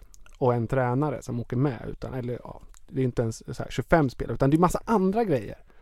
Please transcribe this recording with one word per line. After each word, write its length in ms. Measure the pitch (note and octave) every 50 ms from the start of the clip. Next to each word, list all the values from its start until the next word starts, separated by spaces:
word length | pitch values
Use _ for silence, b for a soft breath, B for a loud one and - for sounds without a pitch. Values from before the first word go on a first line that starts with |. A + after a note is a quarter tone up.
| - - - - - - - -
och 160 | C#3+ B2 A#2+
en 140 | A#2+ A#2 G#2+
tränare 540 | - C3+ B2+ B2 B2 C3 D3+ D3+ B2+ -
som 180 | - - A#2+ A#2+
åker 180 | A#2 - - A#2+
med, 280 | C3+ D3+ B2 - - G#2+
utan, 240 | A2+ - - B2 B2+
eller 260 | C3 A#2+ A#2+ B2 - -
ja, 180 | - - - - - - - - -
det 140 | - C#3
är 40 | C3
inte 160 | B2+ A#2+ -
ens 340 | A#2+ A2+ A#2 - - - B2+
så 80 | - A#2+
här 80 | -
tjugofem 380 | - - - - - E3 D3+ B2+
spelare, 240 | - - - - A#2
utan 160 | A2 - C3+
det 60 | C#3+ D#3
är 20 |
massa 220 | F3+ E3+ - - -
andra 380 | - A3+ G#3 F#3 F#3+ F#3+ A3 A#3+
grejer. 340 | G3 D3+ B2 G2+ - - - - - - -